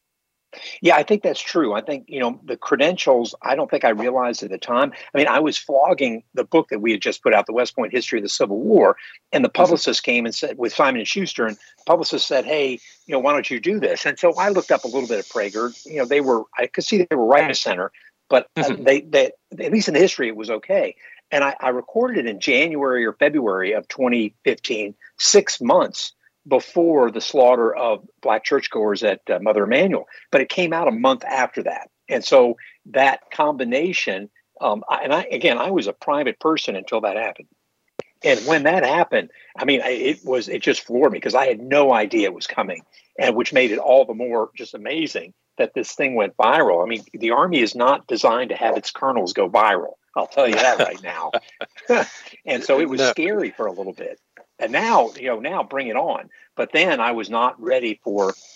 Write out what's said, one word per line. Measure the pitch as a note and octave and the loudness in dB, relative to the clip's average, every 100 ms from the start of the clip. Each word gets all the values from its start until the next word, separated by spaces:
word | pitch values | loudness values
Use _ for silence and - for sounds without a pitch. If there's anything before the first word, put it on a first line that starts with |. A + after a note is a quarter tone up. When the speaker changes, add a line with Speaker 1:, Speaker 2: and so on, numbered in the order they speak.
| _ _ _ _ _ - - - | _ _ _ _ _ -20 -16 0
Speaker 1:
Yeah, | E3+ D3+ | 4 4
I | |
think | - G#2 | 4 0
that's | - - | 0 -4
true. | - F3+ B2 | -2 0 0
I | G#2 | 0
think, | A2+ C#3 - | -4 -10 -8
you | C#3+ | -4
know, | A#2+ B2+ | -4 -4
the | - A#2+ | -10 -8
credentials, | - C#3 D3+ F3+ D3 B2 A#2 - | -2 0 2 2 2 2 2 -6
I | A#2+ | -4
don't | C#3 C#3+ | -2 -2
think | D3 A#2+ | 0 2
I | |
realized | G#2+ B2 B2+ B2 A#2 | 0 0 -2 -2 -4
at | G2 | -8
the | F#2 | -10
time. | - B2 C#3+ - - | -2 0 0 -4 -6
I | C#3+ | 0
mean, | C#3+ | 2
I | B2+ | 2
was | D#3 - | 0 -2
flogging | - C3+ D#3+ F3+ B2+ A2+ - | 0 2 4 2 -2 -4 -8
the | B2+ | -6
book | A2+ D#3+ D3+ | 0 2 2
that | G#2+ | -2
we | A2+ | -2
had | G#2 | 0
just | A#2 - | -2 -2
put | B2+ | 2
out, | G#2 - | 2 2
The | |
West | A#2 B2 | -2 -2
Point | - A2+ | -4 -4
History | B2 - A2+ | -4 -4 -4
of | |
the | G2+ | -4
Civil | - A#2 G#2 | -2 -2 -2
War, | G#3+ G#3 G2 - - - - | 4 6 6 2 -4 -20 -4
and | D3+ | 0
the | B2 | 0
Speaker 2:
Mm-hmm. | - | 4
Speaker 1:
publicist | F3 E3 - A#2 | 4 2 0 -2
came | - A#2+ A#2 | 0 -2 -2
and | |
said, | - D3+ A#2+ | -4 -6 -4
with | A#2+ | -4
Simon | - C#3 B2 | 2 2 0
and | G2+ | -4
Schuster, | G3+ F3+ - A2 | -4 -4 -2 -4
and | G#2+ | -4
the | - _ - | -16 _ 0
publicist | E3+ D#3 C#3+ - | 0 0 -4 -2
said, | C3+ | -2
"Hey, | - D3+ C3+ A#2+ - - - | 0 -2 -2 -4 -14 -20 -6
you | |
know, | C3+ | -2
why | C3+ | 0
don't | C#3+ - | 0 -2
you | B2 | -4
do | D#3 G#3 | -2 0
this?" | C3 - | 0 -2
And | - - | -4 2
so | F3 | 2
I | E3 G3 | 2 0
looked | F#3 - | 0 2
up | G3 | 0
a | B2 | 0
little | C3+ A#2+ | -4 -2
bit | G#2+ | -4
of | - | -4
Prager. | A#2 G2+ G#2+ A#2+ A#2 C#3+ | -4 -4 -4 -6 -8 -10
You | D#3 | -6
know, | |
they | B2 C#3+ | 0 0
were, | C3 A2+ - - | 2 0 -2 -6
I | A#2+ | -4
could | - | -4
see | - G#3 | -2 0
they | F3 C#3 | 0 2
were | |
right | A2+ C#3+ D#3 | 4 4 4
of | A#2+ | 0
center, | A#2+ F2+ F#2+ _ - _ - | -2 -4 -6 _ -20 _ 0
but, | B2+ - E3 | 2 2 -2
uh, | |
Speaker 2:
Mm-hmm. | D3 A2 | -2 0
Speaker 1:
they, | B2+ C#3+ | 2 2
they, | D#3+ C#3+ B2+ - _ E3 | 2 2 2 -2 _ -8
at | - | -2
least | G#3+ G3+ | 0 2
in | |
the | D3+ | 4
history, | F3+ - A#2 | 4 2 -4
it | A2 | -6
was | A2 | -6
okay. | G#2+ - G3 G#2 - - - - | -6 -2 0 -2 -6 -20 -20 -4
And | C#3+ | -2
I, | C#3 - | -2 -2
I | C3 | -2
recorded | B2 - A3 B3+ G#3 A#2 | -4 -4 -2 0 -2 -4
it | |
in | G2 | -4
January | - B2+ E3 D3 C#3 B2 A2+ | 0 2 0 0 -2 0 -2
or | |
February | - D3 D3 A2 F#2+ F#2+ | 0 0 0 -2 -2 -2
of | G#2+ - | -4 -6
twenty | - B2+ A#2+ G#2+ _ | -4 0 0 -2 _
fifteen, | C#3 A2+ - A2 G#2 - - - | -4 -2 -4 -6 -8 -12 -18 -4
six | - G3+ G3 - | 4 4 4 -2
months | B2 F3 C3+ - - - _ _ C#3+ | 2 2 2 -4 -12 -14 _ _ -2
before | C3 - F3+ E3+ D3+ A#2 | -2 0 0 2 4 2
the | G#2+ | 0
slaughter | - C#3+ B2 B2 A2+ | -2 4 6 6 2
of | - A#2 G#2 - _ | 0 -2 -2 -6 _
black | B2+ A2 | -2 -2
churchgoers | - C#3 - A2+ G#2+ G2+ | 0 -2 0 -2 -2 0
at, | G#2+ F#2+ - | 0 -2 -4
uh, | F2+ | -2
Mother | G#2 G#2+ | 0 0
Emanuel, | G2+ C3+ F#3+ C#3+ - - - | 2 2 2 -2 -6 -18 -2
but | C#3+ | -2
it | C3 | 0
came | - E3+ | -2 -2
out | E3 D3+ | 0 -2
a | |
month | A2+ C3 C3 | 0 0 0
after | - C3 A#2+ B2 | -4 -2 -4 -4
that. | F#2 - - _ - | -6 -8 -12 _ -6
And | B2+ | -4
so | - C#3 B2 A2+ - _ A2 | 4 6 6 0 -10 _ -6
that | C3 C3+ - - | 0 2 0 -6
combination, | - D3+ C3+ A#2+ C3 F3+ - B2+ F#2+ G#2 _ _ - | -2 0 0 -2 -2 -2 -2 -4 -6 -10 _ _ -4
um, | B2+ G#2 - | -2 -2 -2
I, | - | -4
and | C3+ | 0
I, | D#3+ F#3 | -2 -2
again, | B2+ E3 A#2+ | -2 0 0
I | D#3+ | 0
was | F#3 G2+ | -2 -2
a | |
private | - - D3 B2+ - | -6 -4 -2 -2 -2
person | D#3 D#3 - | -2 -2 -4
until | G2 G2+ A2 | -8 -4 -4
that | G#2 G#2 | -2 -4
happened. | A2 E2+ D#2 _ _ _ _ - - _ | -6 -10 -20 _ _ _ _ -18 -18 _
And | D#3 A#2+ | 0 0
when | B2 D#3+ | 2 2
that | C#3+ F#3 | 2 2
happened, | C3 E3 E3 A#2 - - - - | 2 2 2 0 -2 -12 -16 -6
I | |
mean, | C3 C3+ | -2 0
I, | B2+ | 0
it | B2 C3+ G3 | -2 -2 -4
was, | - B2+ - | -2 -4 -4
it | - | -4
just | - B2+ | -2 -2
floored | - B2 C#3+ | -2 2 2
me | F#2 | 2
'cause | A#2+ B2 | -2 0
I | C3+ | 2
had | A2 | -2
no | B2+ C#3+ C#3 | 0 2 4
idea | A2+ G#2+ A2+ | 4 2 0
it | F#2+ | 0
was | F2 - | -4 -8
coming, | - G2 E2 - _ _ - | -6 -6 -8 -14 _ _ -4
and | B2+ A2+ | -2 0
which | A#2 | 0
made | C#3 B2 | 2 2
it | G#2+ | 0
all | C#3 C3+ | 4 6
the | B2+ | 4
more | A2 B2 A#2 A2 - | 0 -4 -2 -2 -6
just | A2+ | -16
amazing | G#2+ A2 D#3+ D3+ G#2 E2+ _ _ - | -14 -8 -6 -4 -6 -12 _ _ -4
that | A#2 | -4
this | - - | -4 -8
thing | - C#3 A#2 | -4 -2 0
went | G2 - | -2 2
viral. | A2+ D#3 C3 G2+ | 2 4 4 2
I | F#2 | 0
mean, | A2 - | -4 -10
the | A2 A2+ | -6 0
Army | B2 F3+ D3 | 2 2 2
is | A2 B2 | 0 2
not | B2+ C#3+ - | 2 2 -2
designed | A2+ B2+ A#2 A#2 | 0 2 2 -2
to | - | -2
have | A2+ A2 | -2 -2
its | - | -6
colonels | - C3+ A#2+ F2+ | -6 -2 -2 -2
go | - F#2 | -2 0
viral. | G#2+ G#2+ F#2 D2+ - _ C3+ | 4 4 2 -4 -12 _ -6
I'll | - | -4
tell | C#3 B2 | 0 2
you | B2 | 2
that | D#3+ A2+ | 2 2
right | - - | 0 -4
now. | F2+ E2+ D#3 - - - - - - | -10 -10 -6 -6 -8 -18 -18 -10 0
<laughs> | A#3+ - - - - | 0 0 -8 -20 -14
And | - B2 | -8 -4
so | - C3+ | 0 2
it | D#3 | 2
was | C3 | 0
Speaker 2:
No. | B2+ | 0
Speaker 1:
scary | A2+ E3+ G#3 C3 | 0 -2 -2 -4
for | - G#2+ | -4 -6
a | |
little | F2+ G2 | -6 -10
bit. | - F2+ - _ - _ - | -10 -14 -14 _ -20 _ -8
And | A2+ | -4
now, | C#3+ A3+ F#3+ A2+ - | -2 2 2 2 -2
you | B2+ | -6
know, | A2 | -6
now | C#3 F#3 | -4 -6
bring | A2+ C#3 B2 | -6 -6 -4
it | A#2 | -4
on. | E3 - - - _ | -4 -6 -8 -20 _
But | - A#2+ | -8 -2
then | D#3 F3+ C3+ | 0 0 0
I | A#2 | -2
was | A#2 G2+ | -4 -4
not | A#2 B2 - | -2 -2 -2
ready | A2+ B2+ A#2 G#2 | -2 -2 -2 -6
for | A2+ G2+ F#2+ - - | -4 -2 -2 -2 -12